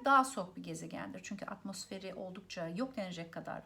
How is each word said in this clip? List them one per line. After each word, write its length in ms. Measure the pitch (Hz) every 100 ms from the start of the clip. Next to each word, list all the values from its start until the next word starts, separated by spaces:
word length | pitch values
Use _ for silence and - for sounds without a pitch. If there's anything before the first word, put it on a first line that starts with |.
| 269
daha 200 | 269 262
soğuk 320 | - 175 -
bir 60 |
gezegendir. 560 | 170 165 170 170 196 185
Çünkü 220 | - 202 -
atmosferi 680 | 208 196 190 - 190 190 190
oldukça 520 | 185 190 - 185 165
yok 280 | 180 262 226
denecek 360 | 185 170 170
kadar 300 | 170 165 -